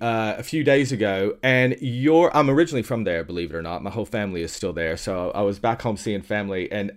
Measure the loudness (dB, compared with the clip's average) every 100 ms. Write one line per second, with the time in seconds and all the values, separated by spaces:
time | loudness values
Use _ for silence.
0 | -2 0 0 -4 -4 0 4 4 2 0
1 | 0 2 0 0 2 4 2 0 -4 0
2 | 4 6 6 4 4 4 2 0 -2 -2
3 | 0 -2 -4 -6 -4 -6 -6 -8 -6 -6
4 | -4 -4 -4 -4 -6 -6 -6 -2 -4 -4
5 | -4 -4 -4 0 0 0 -2 0 -2 -4
6 | -4 -4 -4 -4 -2 -4 -4 -4 -6